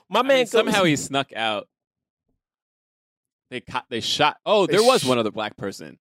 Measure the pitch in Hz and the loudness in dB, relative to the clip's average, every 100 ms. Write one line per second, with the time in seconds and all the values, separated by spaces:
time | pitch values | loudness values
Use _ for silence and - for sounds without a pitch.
0 | - 202 262 262 240 226 - 214 175 139 | -2 0 2 2 2 2 2 2 2 0
1 | - 135 - 107 113 104 - _ _ _ | -2 -4 -4 -4 -4 -4 -8 _ _ _
2 | _ _ _ _ _ _ _ _ _ _ | _ _ _ _ _ _ _ _ _ _
3 | _ _ _ _ _ 127 - 127 - 117 | _ _ _ _ _ -14 -8 -10 -6 -6
4 | - - 147 - 165 208 165 180 233 254 | -4 2 0 0 0 2 4 2 2 0
5 | 127 123 107 107 107 - 101 - 76 - | 0 0 -2 -4 -8 -8 -10 -10 -16 -20